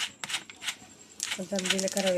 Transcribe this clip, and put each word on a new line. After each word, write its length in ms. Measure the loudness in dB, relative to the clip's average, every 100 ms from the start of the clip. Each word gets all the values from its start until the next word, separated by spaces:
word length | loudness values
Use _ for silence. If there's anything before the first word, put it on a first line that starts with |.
| -4 -4 -4 -4 -4 -8 -6 -6 -8 -20 -20 -6 -4
కొంచెం 260 | -2 -2 0 2
జీలకర్ర 360 | 2 2 2 4